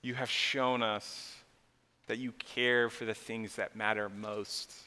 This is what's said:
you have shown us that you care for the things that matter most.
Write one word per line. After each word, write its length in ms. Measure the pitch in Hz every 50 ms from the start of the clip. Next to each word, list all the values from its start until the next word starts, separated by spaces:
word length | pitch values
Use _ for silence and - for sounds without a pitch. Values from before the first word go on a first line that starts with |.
you 120 | - 123 123
have 140 | 131 131 -
shown 540 | - - - - - 139 131 127 127 123
us 520 | 117 110 107 104 - - - - - - - - - _ _ _ _ _ _ _ _ _ _ _ _ -
that 100 | 107 117
you 140 | 131 123
care 580 | 110 - - - - 120 123 123 123 120 120 117
for 160 | 113 - 117
the 80 | 110 107
things 420 | - - - 113 113 110 101 -
that 180 | - 98 - -
matter 360 | 110 107 107 110 107 104 101
most. 600 | 98 101 107 107 104 107 101 - - - - - - - -